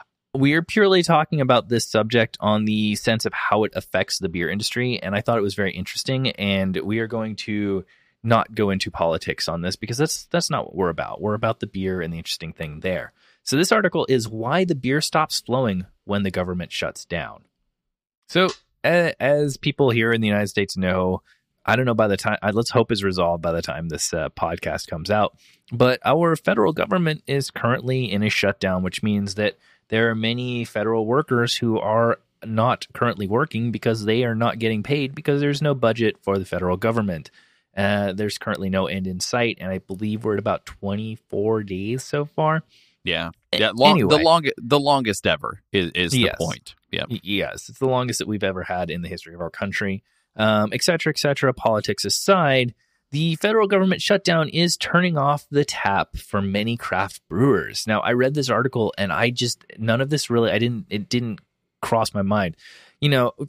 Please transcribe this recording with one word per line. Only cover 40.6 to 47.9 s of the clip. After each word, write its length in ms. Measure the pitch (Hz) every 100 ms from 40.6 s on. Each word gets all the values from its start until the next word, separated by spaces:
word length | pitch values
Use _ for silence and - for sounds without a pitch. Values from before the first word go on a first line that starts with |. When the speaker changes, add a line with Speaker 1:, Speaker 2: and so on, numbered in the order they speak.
Speaker 1:
twenty-four 1000 | - - 98 101 110 110 _ 98 107 110
days 380 | 101 92 104 127
so 220 | - 147
far. 380 | 147 - 156 160 - _ _ _
Speaker 2:
Yeah. 260 | 92 82 82 - _
Speaker 1:
A-, 60 | -
Speaker 2:
Yeah, 100 | 110
long-, 180 | 110 143
Speaker 1:
anyway. 240 | 151 95 151
Speaker 2:
the 60 |
long-, 220 | 160 165 139 -
the 240 | 117 147
longest 460 | 143 139 113 95 90
ever 340 | 76 57 - _
is, 180 | 101 87
is 180 | 87 87
the 80 | 131
Speaker 1:
Yes. 160 | 104 -
Speaker 2:
point. 360 | 82 - - - _
Yeah. 140 | - -
Speaker 1:
Y-, 100 | 117
yes, 460 | 90 98 71 - -
it's 100 | 117
the 80 |
longest 340 | 131